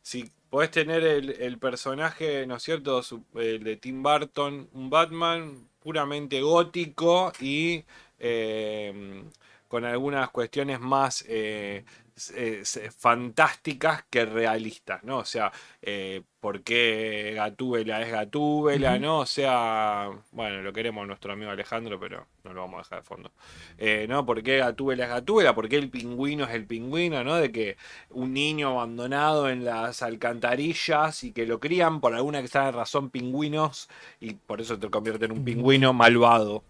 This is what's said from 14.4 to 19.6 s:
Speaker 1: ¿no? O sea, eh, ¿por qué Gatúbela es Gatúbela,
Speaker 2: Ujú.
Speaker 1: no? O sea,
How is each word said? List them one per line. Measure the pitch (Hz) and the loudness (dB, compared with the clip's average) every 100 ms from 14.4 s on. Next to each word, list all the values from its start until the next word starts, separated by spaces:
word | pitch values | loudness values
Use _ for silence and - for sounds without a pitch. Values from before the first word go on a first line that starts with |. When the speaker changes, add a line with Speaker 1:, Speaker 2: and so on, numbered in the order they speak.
| 113 110 110 - - 92 | 0 0 -4 -12 -10 -10
Speaker 1:
¿no? | 107 135 | -6 -6
O | |
sea, | 104 117 104 - - _ | -4 -2 -2 -4 -20 _
eh, | - 101 95 95 - _ | -8 -6 -6 -10 -14 _
¿por | 107 101 | -8 -6
qué | 92 117 117 110 110 107 107 | 0 2 2 2 -4 -4 -6
Gatúbela | 107 107 101 127 120 110 107 | -4 -4 -4 -2 -2 0 -2
es | 117 | -2
Gatúbela, | 110 104 147 147 151 151 139 135 | -4 -2 -2 0 2 2 2 2
Speaker 2:
Ujú. | 123 | 2
Speaker 1:
no? | 147 160 | 2 0
O | 127 | 0
sea, | - 135 123 | 0 2 2